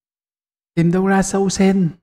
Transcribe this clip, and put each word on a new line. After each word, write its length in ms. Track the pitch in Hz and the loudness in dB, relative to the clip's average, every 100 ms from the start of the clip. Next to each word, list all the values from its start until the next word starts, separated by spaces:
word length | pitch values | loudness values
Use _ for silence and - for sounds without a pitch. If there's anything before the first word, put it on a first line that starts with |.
| _ _ _ _ _ _ _ | _ _ _ _ _ _ _
Tìm 180 | - 170 | -2 0
đâu 160 | 180 190 | 0 0
ra 160 | 196 | 0
sâu 260 | 185 196 196 | 0 -2 -2
sen? 400 | - 190 196 175 - | 0 0 2 -2 -4